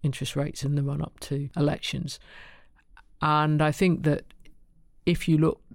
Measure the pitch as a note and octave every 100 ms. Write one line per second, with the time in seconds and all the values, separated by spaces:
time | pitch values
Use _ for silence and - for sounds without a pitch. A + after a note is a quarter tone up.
0 | D3 - C#3+ C#3+ D3 - C#3 C#3+ C#3 C#3+
1 | D#3+ - - C#3+ C#3+ - D3 - - -
2 | D3 - - - - - - _ _ -
3 | _ - D3+ D3+ D3+ D3+ D3+ - F#3 D#3+
4 | D#3 C#3+ - - - - - _ - -
5 | - E3+ - D3+ D#3+ - _